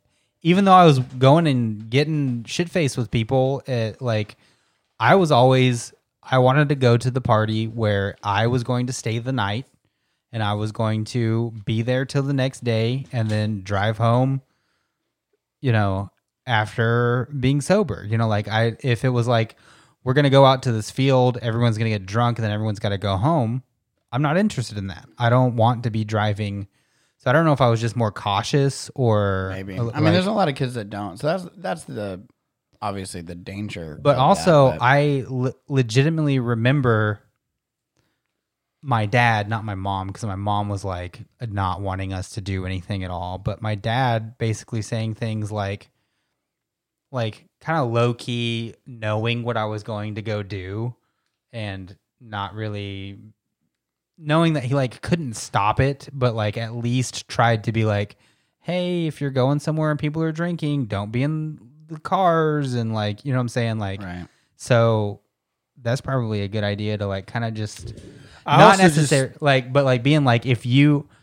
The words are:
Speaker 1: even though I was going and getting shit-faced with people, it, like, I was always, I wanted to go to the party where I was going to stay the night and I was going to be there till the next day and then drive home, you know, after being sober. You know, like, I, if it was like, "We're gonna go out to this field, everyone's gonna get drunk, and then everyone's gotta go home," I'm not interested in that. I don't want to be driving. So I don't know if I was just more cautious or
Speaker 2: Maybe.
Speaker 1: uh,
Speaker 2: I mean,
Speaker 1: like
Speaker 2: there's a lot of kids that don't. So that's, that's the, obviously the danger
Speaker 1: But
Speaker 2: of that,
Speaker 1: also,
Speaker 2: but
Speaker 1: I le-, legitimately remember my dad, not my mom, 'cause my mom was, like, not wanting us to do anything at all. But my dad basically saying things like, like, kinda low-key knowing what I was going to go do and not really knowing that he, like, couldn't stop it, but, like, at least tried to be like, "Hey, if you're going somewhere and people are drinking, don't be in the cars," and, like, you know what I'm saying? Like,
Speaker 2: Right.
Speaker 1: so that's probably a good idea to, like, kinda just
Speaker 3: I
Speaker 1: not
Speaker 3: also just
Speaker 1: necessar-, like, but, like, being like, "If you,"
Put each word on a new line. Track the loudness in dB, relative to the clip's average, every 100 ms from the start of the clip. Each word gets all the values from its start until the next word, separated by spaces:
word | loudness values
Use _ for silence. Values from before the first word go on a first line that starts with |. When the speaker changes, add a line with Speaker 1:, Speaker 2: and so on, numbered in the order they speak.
| _ _ _ _
Speaker 1:
even | 0 4 6
though |
I | 8 8
was | 6
going | 2 2 6 6 4
and | 2 0 -4 -2
getting | 0 0 0 -2 -4
shit-faced | -6 -6 -2 0 0 -2
with | -2
people, | -2 0 2 0 -2 -4
it, | -4 -4 -4
like, | -4 -2 -4 -10 _ _ _ _ _ 0
I | 6 6
was | 6
always, | 6 6 6 4 2 -4 _ _ _
I | -2 2
wanted | 4 4 2
to | 2
go | 4 4
to | 2
the | -2
party | 2 2 2 -2 -4
where | -2 0 0 -2 -4
I | -2 0 2
was | 0
going | 0 -2 -2
to |
stay | -4 -4 -6
the | -4
night | -2 -2 -4 -8 _ _ _ _ _ _
and | -4
I | -2
was | -2 -4
going | -4 -2 -2 -4
to | -2 0 0 -2 -6 -4
be | -4
there | -2 -2 -2
till | -2
the | -2
next | 0 -2 -4
day | -2 0 0 -2 -6
and | -4 -2
then | 0 -2 -4
drive | -4 -2 0 0
home, | 2 2 2 -2 _ _ _ _ _ _ _ _ _ _ _ _
you | 0
know, | 2 2 -2 -6 _ _ _ -2
after | 0 0 0 0 2 2 0 -4 -2
being | 0 0
sober. | 2 0 0 -4 -4
You | 0
know, | 0
like, | 0 0
I, | 0 0 0
if | -2 0
it | 0
was | 0 2
like, | 2 0 -6 _ -20 _ _
"We're | -2
gonna | 2 4
go | 6 6
out | 6
to | 2
this | -2 -2
field, | -2 2 4 2 0
everyone's | -2 0 0 2
gonna | 0
get | -2 -4
drunk, | 0 0 0
and | -2
then |
everyone's | -2 -4 -4
gotta | -4 -2
go | -2 0
home," | 2 0 0 -4 -8 _ _ _ _
I'm | -2
not | 0 2
interested | 0 0 -6 -6
in | -8
that. | -10 -10 2
I | 4
don't | 6 4 4
want | 4 4
to | -2
be | -2 -2
driving. | 0 0 -2 -4 -6 -10 _ _ _ _ _
So | 2
I |
don't | 4 4
know |
if | 4
I | 4
was | 4
just | 0 -2
more | -4
cautious | -2 -2 -2 0 0 0 -2 -10
or | -2 2 2 2 -2 -4
Speaker 2:
Maybe. | -8 -10 -6
Speaker 1:
uh, | -6
Speaker 2:
I | 0
mean, |
Speaker 1:
like | 2
Speaker 2:
there's | 2 0
a |
lot | 0 -2
of | -2
kids | -4 -6
that | -8
don't. | -8 -10 -6
So | -4
that's, | -4 -8 -12
that's | -10 -10 -10
the, | -10 -8 -10 -16 _ _ _ _ -10
obviously | -8 -8 -10 -12
the | -14
danger | -14 -14 -10 -10 -10 -12 -4
Speaker 1:
But | 0
Speaker 2:
of | 2
that, |
Speaker 1:
also, | 4 2 4 6 6
Speaker 2:
but | 4
Speaker 1:
I | 2 4 2 0 -4
le-, | -4 -4 -6 -4
legitimately | -2 2 2 2 2 0 0
remember | 0 0 2 2 4 2 2 -2 _ _ _ _ _ _ _ _ _ _ _ _ _ _ _ _
my | -4 -2 0
dad, | 2 2 2 -2
not | -6 -6
my |
mom, | -8 -6 -6 -6
'cause | -8 -8
my | -6
mom | -4 -2 -2
was, | -6 -6
like, | -8 -10 -14 -20 -14
not | -10 -4 -4 -4
wanting | -6 -6 -6
us | -8 -8
to | -10
do | -6 -6 -4
anything | -8 -8 -8
at | -8
all. | -8 -8 -8
But | -8 -6
my | -6
dad | -6 -4 -2 0 -2 -4 -6
basically | -4 -4 -6 -8
saying | -6 -6 -6 -6
things | -6 -6 -6
like, | -6 -6 -8 -14 _ _ _ _ _ _ _ _ _ _ _ _
like, | -6 -6 -6 _ _
kinda | -4 -2
low-key | 0 2 0 0 -6 -4 -2 -4 -6 -14 -20
knowing | -10 -4 -2 -2 -2
what | -4 -4
I | -4
was | -6
going | -8 -8 -8 -8
to |
go | -6 -6
do | -6 -10 -10 -8 -8 -10 _ _ _ _ _
and | -12 -10 -10 -14 -20 _ _
not | -12 -8 -8
really | -6 -8 -8 -10 -10 -12 -16 -20 _ _ _ _ _ _ _ _ _
knowing | -2 2 2
that | 2
he, | 0 -2
like, | -2 -4
couldn't | -4 -4 -4 -8
stop | -6 -2 0 2
it, | 0 -2 -10
but, | -2 -2 0
like, | -4 -4
at | -8 -6
least | -2 -2 -2 -6 -8
tried | 2 2 2 0
to |
be | 0 0
like, | 0 -4 -10 _ _ _ _
"Hey, | -6 -4 -2 -2 -4
if | -4
you're | -4
going | 0 0 0
somewhere | -2 -2 -2
and | -2
people | -4 -2
are | -4
drinking, | -2 -4 -2 -2 -2 -2
don't | -4 -4
be | -2
in | -2 -2 -6 -10 -18 -20 -18
the | -12
cars," | -4 2 4 4 2 0 -2 -2
and, | -2
like, | -2 -4 -4 -4
you |
know | -2
what |
I'm | -2
saying? | -2 -2 -2
Like, | -4 -6
Speaker 2:
Right. | -10 -12 -14 _ _ _
Speaker 1:
so | 0 4 4 2 0 -6 _ _ _ _ _ _
that's | -6 -6
probably | -4 -4 -2 -4
a | -4
good | -4
idea | -4 -2 -4 -4
to, | -4
like, | -6 -6
kinda | -6 -6
just | -6 -8 -8 -16 -16 -18 -20 -20 -12 2
Speaker 3:
I | 8
Speaker 1:
not | 8 10
Speaker 3:
also | 6
just | 6 4
Speaker 1:
necessar-, | 2 2 -2
like, | 2 2 2
but, | 2
like, | 2 2
being | 4 4
like, | 4 2 2
"If | -2 2
you," | 4 6 4 -2 _